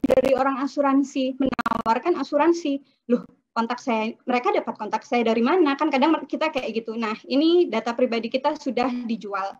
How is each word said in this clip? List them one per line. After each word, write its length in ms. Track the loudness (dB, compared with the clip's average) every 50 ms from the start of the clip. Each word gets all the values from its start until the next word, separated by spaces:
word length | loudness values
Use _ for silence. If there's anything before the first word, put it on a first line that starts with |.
| 6
dari 320 | 4 2 2 4 4 2
orang 240 | 2 2 0 0 -2
asuransi, 800 | -4 -4 -2 0 0 2 2 2 2 0 -2 -2 -2 -2 -2 -2
menawarkan 800 | -2 -2 -2 -4 -4 -4 -6 -4 -2 0 0 0 0 -2 -2 -2
asuransi. 640 | -2 -2 0 4 4 4 4 2 0 -2 -4 -4 -6 _ _ _ _ -2
"Loh, 160 | -2 -2 -2 -8 _ _ _ _ _
kontak 240 | -4 -2 -2 -4 -6
saya, 320 | -4 -2 -2 -2 -2 -4 -6 -8 _ -2
mereka 240 | -2 0 0 0 0
dapat 240 | 0 -2 -4 -8
kontak 320 | -8 -6 -4 -4 -6 -2 -2
saya 160 | 0 0 2
dari 160 | 2 2 2
mana?" 400 | 2 2 4 4 4 2 2 0
Kan 80 | 0 0
kadang 240 | 2 4 4 4 2 2 0 -4
kita 240 | -4 -4 -2 -2 -2
kayak 240 | -4 -6 -4 -6
gitu. 160 | -6 -6 -6 -6
Nah, 240 | -4 -4 -4 -4 -8 -6
ini 480 | -2 0 2 4 4 4 4 4 2 0
data 240 | -2 -2 -2 0
pribadi 320 | 0 0 0 0 -2 -2 -2
kita 240 | -4 -2 0 0 -2 -2
sudah 320 | -4 -4 -2 -2 -2 -2 -2 -4 -4 -4
dijual. 480 | -6 -6 -6 -6 -6 -6 -6 -6 -8